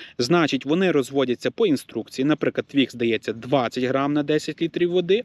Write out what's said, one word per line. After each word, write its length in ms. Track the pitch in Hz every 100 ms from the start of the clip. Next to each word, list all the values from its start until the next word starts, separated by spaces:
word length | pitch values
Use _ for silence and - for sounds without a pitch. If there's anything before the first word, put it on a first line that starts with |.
| - -
Значить, 480 | 120 175 151 135 139
вони 240 | 170 190
розводяться 600 | 147 127 139 127 117 123
по 160 | - 214
інструкції. 600 | 135 - 117 104 - 143
Наприклад, 400 | 151 - - -
Твікс 280 | 139 123
дається 380 | 120 120 107 -
двадцять 520 | 110 123 143 113 127
грам 280 | 123 135 139
на 100 | 147
десять 400 | 143 151 - 151
літрів 280 | 165 170 175
води 340 | 180 175 208